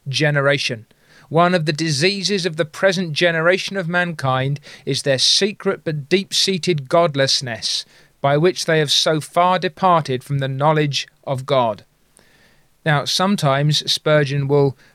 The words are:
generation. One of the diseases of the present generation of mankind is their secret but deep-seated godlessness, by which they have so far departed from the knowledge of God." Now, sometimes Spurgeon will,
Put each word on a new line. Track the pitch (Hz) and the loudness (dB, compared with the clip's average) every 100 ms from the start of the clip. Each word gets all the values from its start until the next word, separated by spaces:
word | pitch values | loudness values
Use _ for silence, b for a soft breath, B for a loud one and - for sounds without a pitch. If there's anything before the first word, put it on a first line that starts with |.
| 143 | -8
generation. | 127 151 147 139 139 - 113 - b b b b | -2 0 2 2 0 -2 -8 -12 b b b b
One | 151 175 180 | 2 2 2
of | 156 | 0
the | |
diseases | 151 165 135 180 202 175 202 170 | -2 -2 0 0 0 -2 -2 -2
of | 160 | -4
the | 156 | -6
present | - 196 180 175 | 0 0 0 -2
generation | 143 175 165 165 185 - 196 | 0 0 2 2 0 -2 -6
of | 165 | -2
mankind | 175 175 160 135 131 135 143 B B - | -2 -2 -2 -2 0 -2 -4 B B -6
is | 135 | -4
their | 143 131 | 0 0
secret | - - 202 - 196 190 - | 2 2 0 -2 -4 -4 -4
but | 156 131 | -6 -2
deep-seated | 190 196 - - 185 180 160 131 | -2 -2 -2 -2 -2 -2 -2 0
godlessness, | 170 170 139 135 - 127 110 - - b b b b | 2 2 2 0 0 -4 -8 -6 -6 b b b b
by | 139 147 | 0 2
which | 180 - - | 2 0 0
they | 156 | 0
have | 143 | 2
so | - 175 156 | 0 0 -2
far | - 175 180 185 | -2 2 2 2
departed | 180 - 190 170 139 127 | -2 0 2 2 0 -6
from | - 139 | -4 -4
the | 135 | -4
knowledge | 135 147 156 147 131 - _ - | 0 2 2 0 -2 -8 _ -8
of | 131 135 | -6 0
God." | 135 117 101 - _ _ b b b b b b _ 165 | 2 2 -2 -12 _ _ b b b b b b _ -2
Now, | 147 | 0
sometimes | - - 185 202 143 135 151 147 - | 0 0 0 2 2 2 2 0 -2
Spurgeon | - 156 151 139 143 139 | -2 2 2 2 -2 0
will, | 143 139 b b | 2 2 b b